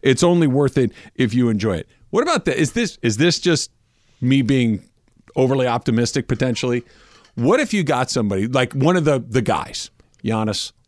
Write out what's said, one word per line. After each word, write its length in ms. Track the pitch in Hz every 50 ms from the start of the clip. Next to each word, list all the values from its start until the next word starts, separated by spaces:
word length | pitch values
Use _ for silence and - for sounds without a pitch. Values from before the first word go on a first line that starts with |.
| -
It's 180 | 135 131 127 175
only 240 | 175 175 175 165 139
worth 300 | 127 139 143 131 - 143
it 140 | 127 104 - - - - _
if 180 | - 127 104 107
you 160 | 127 123 117
enjoy 280 | 110 101 107 110 92 78
it. 120 | - _ _ _ _ -
What 100 | - 208
about 240 | 294 349 330 196 -
that? 120 | 165 131 -
Is 160 | - 131 -
this, 260 | 233 240 - - -
is 160 | - 120 104 107
this 220 | 151 175 165 -
just 320 | - 175 147 - - - _ _ _ _ _ _ _ _ _ -
me 220 | 120 123 135 139 127
being 400 | 110 139 131 120 113 107 95 - _ _ _ _ _ _ _ _ - -
overly 300 | 139 131 127 135 135 127
optimistic, 640 | 123 117 117 - - 113 117 120 - - 139 123 -
potentially? 560 | 139 110 131 127 117 - - 123 120 123 - _ _ - - _ _ - _ _ -
What 240 | - 117 147 226 277
if 120 | 285 202 214
you 100 | 202 165
got 280 | 139 143 123 131 -
somebody, 340 | - 135 110 101 98 95 104 120
like 260 | 127 131 127 - -
one 240 | 135 131 160 185 180
of 80 | 151
the, 180 | 151 143 127 -
the 160 | 120 107 131
guys, 480 | 107 - 98 73 - - - - - - _ _ _ _ _ _
Giannis, 520 | - 110 113 110 110 107 101 - - - _ _ _